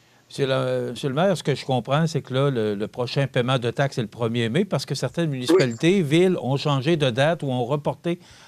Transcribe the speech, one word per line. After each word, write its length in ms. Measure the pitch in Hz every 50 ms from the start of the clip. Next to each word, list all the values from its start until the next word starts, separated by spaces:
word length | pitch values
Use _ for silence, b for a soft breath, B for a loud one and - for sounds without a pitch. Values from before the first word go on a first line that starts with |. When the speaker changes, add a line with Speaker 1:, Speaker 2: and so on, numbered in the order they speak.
| b b b b b b
Speaker 1:
Monsieur 180 | - - 143 131
le, 440 | 131 131 131 127 127 127 123 123
monsieur 180 | 120 113 - 143
le 40 | 127
maire, 240 | 143 175 202 185 147
ce 60 | -
que 100 | - 135
je 100 | - -
comprends, 420 | - 135 123 113 - 131 151 165 156
c'est 140 | - 143
que 120 | 120 - 127
là, 160 | 131 139 143
le, 240 | 135 120 110 107 104
le 140 | 101 107 101
prochain 400 | - - 123 120 - 143 139 131
paiement 320 | - 165 120 123 131 131
de 100 | 117 120
taxes 280 | 113 - 143 135 - -
est 40 |
le 60 | 113 101
premier 400 | - - 120 113 117 120 117 113
mai 160 | 113 160 214
parce 220 | 202 - 143 -
que 100 | - 147
certaines 340 | 127 - 123 - - 170 160
municipalités, 640 | 139 127 123 123 - 190 143 127 117 117 - 165 190
Speaker 2:
Oui. 80 | 208 170
Speaker 1:
villes 340 | 135 143 165 180 190 180 -
ont 140 | - 120 135
changé 400 | 139 - 151 143 135 120 151 175
de 140 | 156 147 131
date 340 | 113 123 139 156 175 - -
ou 40 | 139
ont 180 | 127 127 123
reporté, 520 | 113 143 151 147 165 131 - - 175 170 175 b b b b b